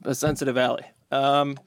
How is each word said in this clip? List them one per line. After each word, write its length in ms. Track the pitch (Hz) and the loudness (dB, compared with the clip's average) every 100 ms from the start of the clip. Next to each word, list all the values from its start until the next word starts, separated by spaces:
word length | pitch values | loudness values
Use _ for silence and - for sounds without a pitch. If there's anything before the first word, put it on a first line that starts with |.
| - | -6
a 80 | |
sensitive 440 | 127 151 143 135 123 | -2 -2 0 -2 2
alley. 280 | 127 123 - - _ | 0 0 -8 -20 _
Um, 460 | 135 139 143 143 139 | 0 2 2 0 -4